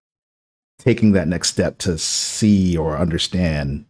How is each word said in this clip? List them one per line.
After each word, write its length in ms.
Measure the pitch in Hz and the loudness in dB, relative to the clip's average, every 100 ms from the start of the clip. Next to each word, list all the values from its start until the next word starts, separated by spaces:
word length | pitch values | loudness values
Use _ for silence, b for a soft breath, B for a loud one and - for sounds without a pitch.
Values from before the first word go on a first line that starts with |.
| _ _ _ _ _ _ _ _ | _ _ _ _ _ _ _ _
taking 340 | 127 110 107 | -2 2 4
that 140 | 95 80 | 4 0
next 220 | 85 - | -2 -2
step 280 | - 87 - | -2 -2 -2
to 200 | 92 80 | -4 -4
see 800 | - - - - 107 101 92 82 | -4 -6 -6 0 4 4 4 0
or 220 | 78 78 | -2 -2
understand 880 | 87 82 - 92 85 76 69 73 | -2 -2 -2 0 0 0 -4 -6